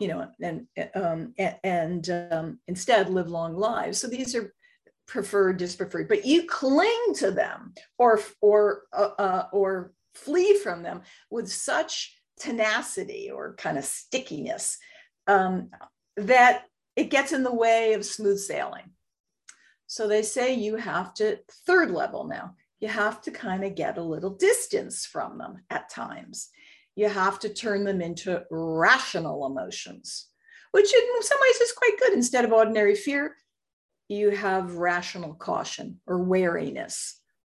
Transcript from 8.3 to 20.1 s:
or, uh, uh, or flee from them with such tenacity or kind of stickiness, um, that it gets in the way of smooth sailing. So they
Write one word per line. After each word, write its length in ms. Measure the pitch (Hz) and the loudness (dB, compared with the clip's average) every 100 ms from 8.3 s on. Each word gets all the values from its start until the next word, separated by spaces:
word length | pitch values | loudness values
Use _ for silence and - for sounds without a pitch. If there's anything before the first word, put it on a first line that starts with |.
| - | 2
or, 420 | 208 208 208 202 - | 6 6 4 0 -4
uh, 180 | - 220 - | -2 -2 0
uh, 260 | 196 185 - | 0 0 -2
or 400 | 202 190 185 175 _ _ | 0 0 -2 -8 _ _
flee 440 | - - 349 392 403 | -14 -2 4 6 4
from 240 | 233 175 | 0 -8
them 200 | 170 180 - - - | -8 -12 -14 -20 -10
with 180 | 233 185 | -8 -6
such 720 | - - 294 330 - - _ _ - | -6 -2 -2 -2 -6 -10 _ _ -12
tenacity 920 | - 233 214 226 - - 180 - - | -6 -2 0 0 -4 -8 -8 -10 -12
or 240 | 135 147 | -10 -12
kind 240 | - 160 151 | -8 -6 -4
of 60 | |
stickiness, 960 | - - - - - 151 135 - - - - - _ _ - | -6 -10 -6 -6 -6 -8 -8 -6 -6 -8 -14 -20 _ _ 2
um, 420 | 196 185 185 - - - _ _ - | 4 2 -2 -6 -16 -20 _ _ -4
that 480 | 202 254 247 247 - _ _ - | 4 8 8 4 -4 _ _ -2
it 140 | - | 0
gets 200 | 277 277 | 0 0
in 140 | 285 | 0
the 100 | 254 | 0
way 380 | 233 226 226 226 | 2 4 4 4
of 120 | 214 | 0
smooth 360 | 202 - 202 196 | -4 -2 0 0
sailing. 500 | - 147 135 - - _ _ _ _ _ - _ _ _ - | -2 -6 -6 -10 -18 _ _ _ _ _ -20 _ _ _ -14
So 220 | - | -4
they 140 | 214 | 0